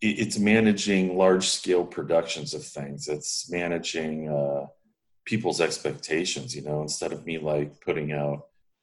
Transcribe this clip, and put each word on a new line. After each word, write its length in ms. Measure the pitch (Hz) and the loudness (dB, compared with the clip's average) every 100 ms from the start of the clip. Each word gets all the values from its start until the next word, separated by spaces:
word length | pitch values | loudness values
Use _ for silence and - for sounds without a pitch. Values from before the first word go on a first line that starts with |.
it, 180 | 107 104 | -2 0
it's 180 | 101 107 | 0 2
managing 800 | 104 110 110 98 104 95 92 90 | 4 6 6 4 4 4 4 6
large 300 | 95 92 92 | 6 6 4
scale 360 | - 95 90 87 | 0 2 2 2
productions 680 | - 76 82 82 82 73 | -4 2 2 2 -4 -8
of 100 | 76 - | -8 -10
things. 420 | 71 71 71 - | -10 -10 -8 -6
It's 420 | 76 - - - | -6 -4 -6 -4
managing, 760 | 87 87 85 - 82 78 78 78 | -4 -2 -2 -4 -4 -4 -4 -2
uh, 380 | 73 71 71 71 _ _ _ _ _ - | 0 0 -2 -6 _ _ _ _ _ -4
people's 360 | 113 87 82 | -2 0 2
expectations, 920 | 78 - 76 71 - 80 - 71 65 73 | 0 0 -4 -6 -2 -2 0 -4 -6 -8
you 60 | |
know, 180 | 71 76 | -4 -4
instead 300 | 76 - 82 | -4 -4 -6
of 120 | 78 82 | -6 -8
me, 120 | 80 | -6
like, 420 | 76 73 73 - | -2 0 -2 -6
putting 300 | - 78 73 | -4 -4 -2
out, 360 | 73 73 71 - _ _ _ | -2 -2 -4 -8 _ _ _